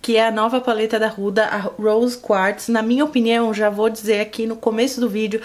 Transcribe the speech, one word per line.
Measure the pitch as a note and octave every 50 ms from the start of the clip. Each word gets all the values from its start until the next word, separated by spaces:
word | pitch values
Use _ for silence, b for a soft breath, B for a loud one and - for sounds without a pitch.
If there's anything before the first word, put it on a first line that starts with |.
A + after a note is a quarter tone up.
que | - - A3+
é | A3 A3+
a | A3+
nova | G#3+ G#3+ G#3+ A#3+ B3+ B3+
paleta | B3 B3 A3 G#3+ A3 A3 A3+
da | G#3+ A3 G#3+ -
Huda, | G3 G3 G#3 F#3+ A3 G#3+
a | - - G#3
Rose | F#3+ F3+ - - G#3 G#3+ G#3+ A3+ A#3+ B3 B3
Quartz. | - - - G#3 F#3+ F#3 G3+ G#3 - - -
Na | A#3 A3
minha | G#3+ A3+ B3 C4+ D4+
opinião, | D4+ D4+ B3 A3+ A3+ A#3 A#3 A#3 A3+ G#3+
já | G#3 G#3+ G#3
vou | G3+ G3+ A3
dizer | A3+ A3 - G#3 G#3+ G#3+ G#3
aqui | G#3+ G#3 - - A3+
no | A3+ A3
começo | A3+ - A3+ A3 A3 B3 C#4 C4+ A#3+
do | B3
vídeo, | A3 G3 G#3+ A3 G#3 G#3+ A3